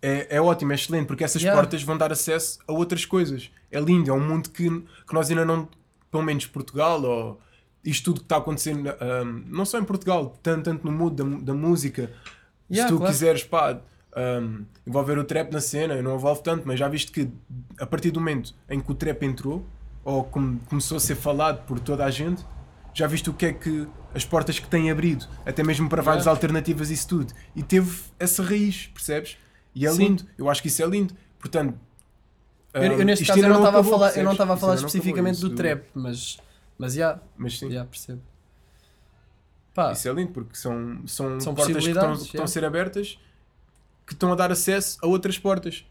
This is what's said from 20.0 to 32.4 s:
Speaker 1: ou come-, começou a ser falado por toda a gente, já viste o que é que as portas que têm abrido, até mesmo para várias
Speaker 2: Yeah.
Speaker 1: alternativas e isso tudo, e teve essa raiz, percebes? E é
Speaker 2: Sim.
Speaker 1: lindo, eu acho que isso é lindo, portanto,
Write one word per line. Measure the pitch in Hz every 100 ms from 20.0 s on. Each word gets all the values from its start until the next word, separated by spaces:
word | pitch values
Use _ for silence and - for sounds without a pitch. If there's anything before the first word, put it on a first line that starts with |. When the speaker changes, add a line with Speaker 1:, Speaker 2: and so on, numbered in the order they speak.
Speaker 1:
ou | - 139
come-, | 131 - 135 120 120
começou | 143 135 160
a |
ser | - 143
falado | 147 143 156 147 -
por | 127
toda | 117 143
a | 139
gente, | 127 156 180 - - - - -
já | - 151
viste | 160 -
o |
que | 151 170
é |
que | 139 - 156 151 - -
as | -
portas | - 165 143 151
que | -
têm | 175 160
abrido, | 156 170 143 - -
até | - 139
mesmo | 156 147 156
para | 160
várias | 151 160 170
Speaker 2:
Yeah. | 156
Speaker 1:
alternativas | 165 160 151 151 151
e |
isso | 156 -
tudo, | 180 117 - - -
e |
teve | 151 190 185 180 - -
essa | 180 -
raiz, | 180 208 208 190 -
percebes? | - - 151 160 - _ _ _
E | 127
é | 143
Speaker 2:
Sim. | 165
Speaker 1:
lindo, | 196 190 - -
eu | 139
acho | 139
que | 165
isso | -
é | 165
lindo, | 202 196 - - _
portanto, | 135 165 143 117 - _ _ _ _ _